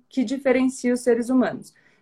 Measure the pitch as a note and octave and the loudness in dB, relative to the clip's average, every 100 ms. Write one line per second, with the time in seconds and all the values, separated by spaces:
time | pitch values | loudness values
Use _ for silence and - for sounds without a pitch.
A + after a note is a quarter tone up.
0 | _ C4 A3 C4+ C#4 B3+ C4 - B3 A#3+ | _ -4 -4 -2 0 2 0 0 -2 0
1 | B3 A#3 A#3 B3+ F#3+ - - _ _ _ | 2 0 2 0 0 -4 -14 _ _ _